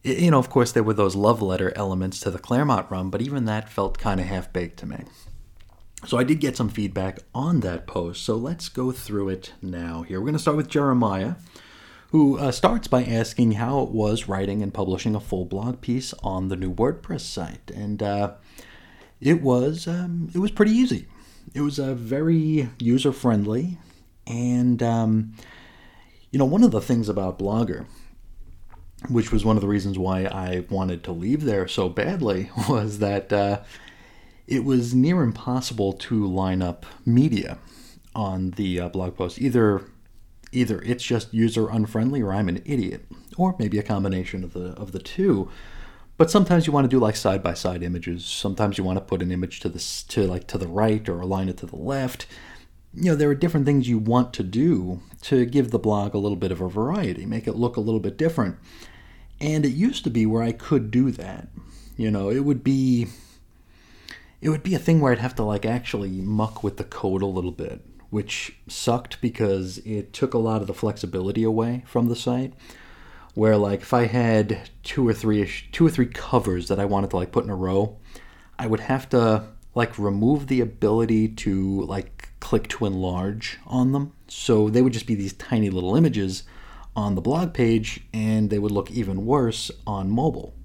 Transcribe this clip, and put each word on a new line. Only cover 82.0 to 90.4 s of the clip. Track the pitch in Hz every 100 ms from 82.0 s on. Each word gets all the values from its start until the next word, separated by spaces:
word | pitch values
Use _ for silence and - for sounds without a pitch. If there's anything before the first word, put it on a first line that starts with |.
| - - - -
click | - 110 -
to | - 104
enlarge | 95 92 90 95 110 - - -
on | 127 127
them. | 139 143 - -
So | - - 110 107
they | 113
would | 127
just | 117 -
be |
these | 107 98
tiny | - - 117 104
little | 92 90 123
images | 165 113 95 92 - - - - -
on | - 208
the | 131
blog | 107 156 175
page, | 147 117 113 110 - -
and | 110 110 110 104
they | 104
would | 104
look | 101 -
even | 113 98 95 110
worse | 143 117 - - - -
on | 101 95
mobile | 113 156 113